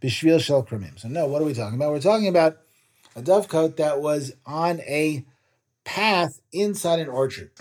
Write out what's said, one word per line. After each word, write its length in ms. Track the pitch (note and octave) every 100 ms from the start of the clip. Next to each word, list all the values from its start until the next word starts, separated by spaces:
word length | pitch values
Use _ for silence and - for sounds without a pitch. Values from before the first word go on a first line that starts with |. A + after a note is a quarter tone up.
b'shvil 400 | C3 - D#3+ D#3+
shel 240 | C3+ C#3+ A#2+
kramim. 340 | A2 E2+ -
So 80 | A2+
no, 180 | D#3 D3
what 140 | D3
are 40 | D3+
we 80 |
talking 220 | B2 G#2 A#2+
about? 160 | D3
We're 100 | D3
talking 260 | E3 A3 G3+
about 300 | F3 D#3+ D#3+ _ _ _ _ _ A#2
a 60 |
dovecote 560 | C3 G3 G3 D#3+ D#3+ D#3+
that 240 | D3+ C#3+
was 320 | D3 D3+ C3 - -
on 360 | D3+ E3+ E3+
a 420 | - D3 D#3 D3 - _ _ _ _ _ -
path 560 | - G#3+ F#3 E3+ - _
inside 480 | E3+ G#3 G3 F3 E3
an 80 | D3+
orchard. 440 | B2 C3+ - - _